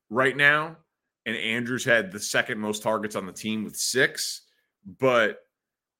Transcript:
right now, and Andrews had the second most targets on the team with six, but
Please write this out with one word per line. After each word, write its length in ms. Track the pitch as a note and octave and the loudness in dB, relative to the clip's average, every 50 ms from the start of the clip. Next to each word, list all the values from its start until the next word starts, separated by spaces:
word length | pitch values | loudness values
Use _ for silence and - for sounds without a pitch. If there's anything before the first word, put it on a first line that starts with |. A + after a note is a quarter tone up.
| _ - | _ -6
right 260 | G#2+ B2 C3 C3+ B2+ | 0 2 2 2 2
now, 400 | C#3 C#3+ C#3+ D3 D3+ D#3 E3 D#3+ - _ _ _ _ _ _ _ _ - | 4 6 6 6 4 0 -4 -10 -16 _ _ _ _ _ _ _ _ -8
and 120 | A#2 A2 | -6 -6
Andrews 480 | D#2 F2 A2+ A2+ A#2+ A#2+ A#2 B2+ A#2 - | -4 -2 -2 -2 -2 -2 -4 -4 -2 2
had 260 | C3 A#2 A2+ G#2 F#2+ | 4 4 4 4 0
the 80 | F2+ G#2 | -6 -8
second 400 | - - - B2+ - - B2 G#2+ | -6 -2 0 0 0 0 -4 -4
most 240 | G#2+ G#2+ G#2+ G#2+ - | -2 -4 -4 -2 0
targets 320 | A#2 A2 G#2+ G#2 G#2+ - | 0 0 0 -2 -4 -6
on 100 | G#2+ F#2+ | -6 -8
the 60 | F2+ | -8
team 320 | F2 - - A2 A2 A2 G#2 | -12 -8 -6 -4 -4 -4 -4
with 140 | - - | -6 -6
six, 640 | - - - - B2 D3 - - - - - - - _ _ _ _ _ _ _ _ - F#2+ F2 - | -6 -4 -2 2 2 2 2 0 -4 -8 -8 -8 -10 _ _ _ _ _ _ _ _ -20 -18 -6 0
but 400 | C3+ C3 B2 A#2 A2 G2+ - - _ _ _ _ _ _ _ _ _ _ _ | 2 4 4 6 4 2 0 -4 _ _ _ _ _ _ _ _ _ _ _